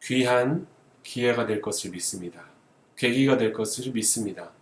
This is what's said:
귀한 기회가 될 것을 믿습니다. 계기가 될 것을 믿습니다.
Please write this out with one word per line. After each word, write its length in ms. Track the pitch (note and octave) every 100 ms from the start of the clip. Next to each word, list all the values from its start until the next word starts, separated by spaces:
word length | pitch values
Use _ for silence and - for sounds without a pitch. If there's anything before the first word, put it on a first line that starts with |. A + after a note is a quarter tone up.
귀한 640 | - C3 B2 B2 B2 E3+ F#3 _ _ _
기회가 440 | - B2 A#2+ A#2+ G#2+
될 160 | G#2
것을 280 | G#2+ - F#2+
믿습니다. 540 | F2 - F#2 F2 - - _ _ _ _ -
계기가 420 | B2 B2+ C3+ B2
될 140 | A2
것을 400 | A2 G#2+ - B2+
믿습니다. 600 | A#2 - - G2+ - - -